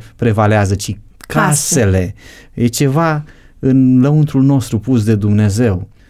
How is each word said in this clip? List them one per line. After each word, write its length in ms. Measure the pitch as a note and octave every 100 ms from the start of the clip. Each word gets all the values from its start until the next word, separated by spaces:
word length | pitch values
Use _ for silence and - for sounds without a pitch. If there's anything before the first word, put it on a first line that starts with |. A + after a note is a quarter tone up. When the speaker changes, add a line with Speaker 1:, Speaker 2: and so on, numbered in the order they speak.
| - -
Speaker 1:
prevalează, 580 | A#2+ G#2+ G#2+ G#2+ G2
ci 240 | G2 - G2+ - -
Speaker 2:
Case. 320 | - D3+ -
Speaker 1:
casele. 680 | D3 - D3+ G2+ F#2+ F2+ - - - -
E 120 | - A#2+
ceva 580 | - C#3+ C#3 E3 D3+ D3+ - - -
în 420 | C3 C3 C3 B2+
lăuntrul 420 | C3+ D3+ D3+ C3+
nostru 360 | C3+ C#3 A2+ A2
pus 260 | - B2+
de 100 | G#2+
Dumnezeu. 760 | G#2+ G#2 G#2 G#2+ G2+ A#2+ F#2 G2 -